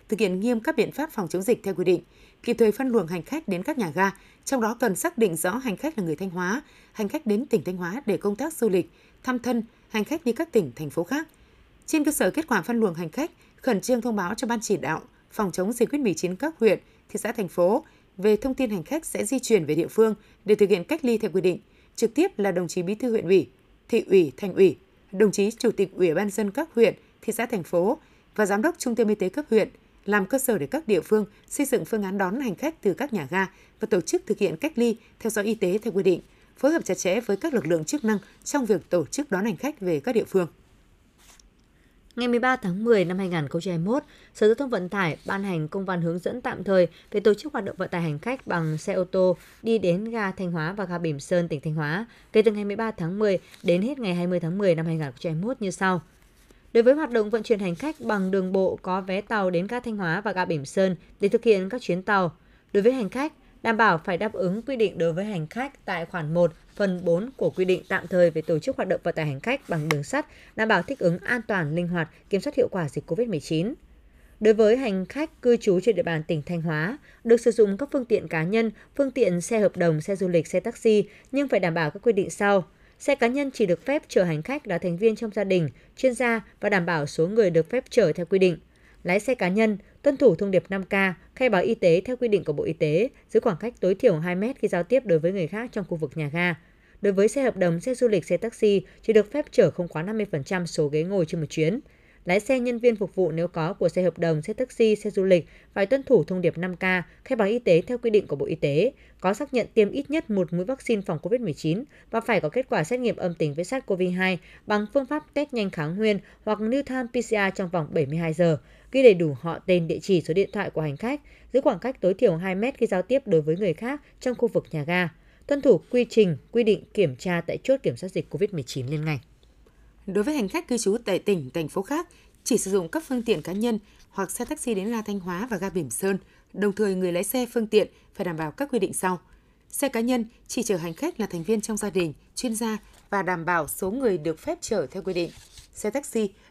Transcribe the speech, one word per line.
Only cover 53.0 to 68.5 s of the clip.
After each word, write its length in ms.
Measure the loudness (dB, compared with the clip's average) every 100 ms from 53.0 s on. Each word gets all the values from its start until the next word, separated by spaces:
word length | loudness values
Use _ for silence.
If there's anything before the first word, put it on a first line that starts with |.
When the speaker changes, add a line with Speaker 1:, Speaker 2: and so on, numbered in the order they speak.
| -6 0
Speaker 2:
mười 200 | 0 0 -4 -6
đến 180 | 0 0
hết 180 | 0 -4
ngày 160 | -4 -2
hai 120 | -2
mươi 120 | -2
tháng 180 | -2 0
mười 180 | 2 2
năm 100 | 0
hai 100 | -2
nghìn 80 |
không 100 | -4 -6
trăm 140 | -6
hai 80 | -4
mươi 60 | -4
mốt 140 | -4
như 100 | -6
sau. 300 | 0 0 0 -4 _ _ _ _ _ _
Đối 100 | 4
với 100 | 6
hoạt 180 | 4 2
động 180 | 0 0
vận 140 | -2
chuyển 160 | -4 -6
hành 160 | -6 -4
khách 260 | -8 -6
bằng 300 | -4 -2 0
đường 200 | -2 0
bộ 280 | 0 0 -2
có 200 | -6 -6
vé 200 | -4 -6
tàu 280 | -4 -2 0
đến 180 | -2 -4
ga 120 | -8
Thanh 180 | -8 -6
Hóa 240 | -4 -2
và 100 | -2
ga 140 | -4 -2
Bỉm 200 | -4 -2
Sơn 300 | 0 0 0 -10 -4
để 100 | 0
thực 140 | 2
hiện 260 | 4 2 2
các 120 | -6
chuyến 200 | -4 -4
tàu, 340 | 0 2 2 -4 _ _ _
đối 100 | 2
với 100 | 4
hành 160 | 2 -2
khách, 240 | -4 -6 -8 _ _
đảm 140 | -2 4
bảo 200 | 4 4 0
phải 120 | -2
đáp 160 | -4
ứng 280 | -2 -2 -2
quy 140 | -6 0
định 220 | 0 2
đối 160 | -2
với 120 | 0 -4
hành 220 | -6 -6
khách 380 | -8 -10 -10 -8
tại 200 | -6 -6
khoản 280 | -6 -2
một, 180 | 2 2 0 _ -2
phần 260 | -2 0 0
bốn 240 | 0 0 -2
của 120 | -2
quy 160 | 0 0
định 160 | 0 -2
tạm 200 | -6 0
thời 240 | 4 4
về 100 | 4
tổ 180 | 0